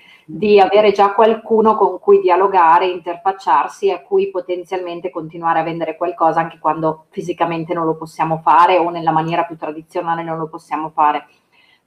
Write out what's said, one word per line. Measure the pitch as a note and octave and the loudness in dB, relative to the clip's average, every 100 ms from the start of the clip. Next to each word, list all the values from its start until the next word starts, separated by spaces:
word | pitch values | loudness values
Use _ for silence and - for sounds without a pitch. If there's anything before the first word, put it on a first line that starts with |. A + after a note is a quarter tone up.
| _ _ | _ _
di | - E3 G#3 G#3 | -16 -4 4 4
avere | F#3+ G3+ G#3+ | 6 4 4
già | G3+ G3+ | 4 2
qualcuno | G3+ A3 A3+ - A3 A3 B3+ | 4 2 2 0 2 2 2
con | F#3+ F3+ | 0 0
cui | - G3 | 4 4
dialogare, | F#3 F3+ G3 F#3+ E3 F3 F#3 | 4 2 2 4 4 4 2
interfacciarsi, | F3+ F3 E3+ F#3+ F#3+ F#3 D3+ - - G3 | -4 -8 -6 -4 -4 0 0 0 -4 -4
a | F3+ | -4
cui | - G3 G3 | -2 -2 0
potenzialmente | F#3 F3 F3+ F3 F#3 F3 E3+ F3+ | -4 -6 -8 -6 -8 -8 -8 -8
continuare | F3 D#3+ F3 E3+ E3 | -8 -10 -6 -2 -2
a | |
vendere | E3 E3 E3 D#3 | -2 -4 -6 -6
qualcosa | F3 F3 E3 E3 | -6 0 0 0
anche | E3 - | -4 -4
quando | D#3 D#3+ D#3 D#3+ _ | -4 -2 -4 -6 _
fisicamente | - E3+ E3 E3+ E3 D#3+ | -10 -8 -4 -4 -4 -6
non | E3+ | -4
lo | D#3+ | -4
possiamo | D#3+ D#3+ - D#3+ D#3+ | -4 -8 -6 -4 -2
fare | E3+ D#3 C#4 F3+ | 2 4 4 4
o | E3+ | 0
nella | E3+ E3 | -4 -2
maniera | D#3+ E3 E3+ | -2 -2 -4
più | D#3+ D#3+ | -4 -8
tradizionale | D#3 D3+ D#3+ F3+ E3+ E3 | -12 -12 -10 -8 -6 -6
non | E3 D#3+ | -6 -8
lo | D#3 | -10
possiamo | E3 - D3+ D#3+ | -12 -10 -8 -6
fare. | D#3+ D3+ D3+ - _ _ _ _ _ | 0 0 0 -8 _ _ _ _ _